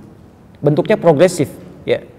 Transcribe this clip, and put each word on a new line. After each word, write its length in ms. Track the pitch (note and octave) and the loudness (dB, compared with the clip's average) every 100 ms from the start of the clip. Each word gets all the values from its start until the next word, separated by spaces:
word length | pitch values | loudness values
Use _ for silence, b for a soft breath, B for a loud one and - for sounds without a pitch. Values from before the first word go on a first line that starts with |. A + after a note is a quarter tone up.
| - - - _ - - | -20 -20 -20 _ -20 -4
Bentuknya 400 | D3 D3+ E3+ G#3+ | -2 0 0 0
progresif, 480 | E3 C#3+ F3+ F3+ C3+ - - - - | 2 4 2 0 -6 -6 -20 -12 -4
ya. 160 | A#2+ - | -4 -6